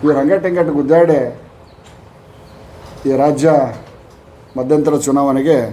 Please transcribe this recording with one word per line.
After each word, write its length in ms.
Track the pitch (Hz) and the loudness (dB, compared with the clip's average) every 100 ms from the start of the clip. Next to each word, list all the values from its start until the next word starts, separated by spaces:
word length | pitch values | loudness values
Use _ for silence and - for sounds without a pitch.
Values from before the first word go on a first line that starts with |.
ಇವ್ರು 120 | 147 139 | 0 0
ಹಂಗಟ್ 260 | 143 190 185 | 0 0 0
ಹಿಂಗಟ್ 240 | 175 165 147 | -2 -2 -2
ಗುದ್ದಾಡಿ 420 | 139 165 170 151 123 117 - - - - - - - - - - - - - - - - 139 | 2 2 4 2 -2 -10 -20 -20 -20 -20 -20 -20 -20 -20 -20 -20 -20 -20 -20 -20 -20 -10 -4
ಈ 40 | 131 | 0
ರಾಜ್ಯ 260 | 143 139 156 151 127 113 - - - - - - - - | 0 2 2 2 0 -6 -18 -20 -20 -20 -20 -20 -16 -10
ಮಧ್ಯಂತರ 400 | 127 151 151 151 143 | -2 0 0 -2 0
ಚುನಾವಣೆಗೆ 500 | 139 139 135 139 147 113 | -2 0 -2 0 0 -2